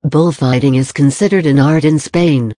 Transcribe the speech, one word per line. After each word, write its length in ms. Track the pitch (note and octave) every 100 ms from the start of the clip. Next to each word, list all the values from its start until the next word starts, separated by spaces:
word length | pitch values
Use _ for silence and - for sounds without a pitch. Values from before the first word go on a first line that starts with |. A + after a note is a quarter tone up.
Bullfighting 720 | C#3+ D3+ E3+ D3 C3 B2+ C#3 C3
is 160 | C3
considered 540 | - C#3 C3+ - F#3+ D#3
an 140 | C#3
art 240 | C#3 D#3+ D3+
in 120 | D#3
Spain. 560 | - F3 F3 C#3 A2+